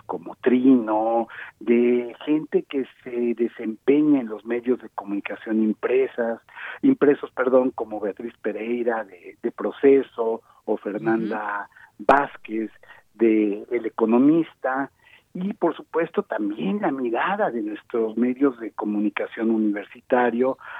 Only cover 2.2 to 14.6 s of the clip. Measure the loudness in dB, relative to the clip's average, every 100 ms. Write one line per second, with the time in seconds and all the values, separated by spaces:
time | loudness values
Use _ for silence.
2.2 | -2 -2 0 -4 -2 -4 -6 _ -10 -4
3.2 | -2 0 -2 -4 -8 -2 2 4 4 2
4.2 | 0 -8 -6 -4 -2 -2 -4 -12 -8 -6
5.2 | -6 -10 -4 0 0 0 0 0 0 -2
6.2 | -4 -6 -12 -18 -16 0 2 4 4 2
7.2 | -2 -4 2 4 4 -2 -8 -6 -6 -6
8.2 | -10 -8 -8 -6 -4 -2 -2 -2 -6 -14
9.2 | -20 -8 -8 -4 -6 2 6 6 4 -2
10.2 | -4 -4 -8 _ -6 -4 -4 -4 0 0
11.2 | -2 -6 -6 -8 -10 _ -20 0 4 4
12.2 | 4 -6 -10 -8 -8 -10 -20 -20 _ 0
13.2 | 4 4 2 -2 -6 -6 -6 -2 2 4
14.2 | 6 4 0 -4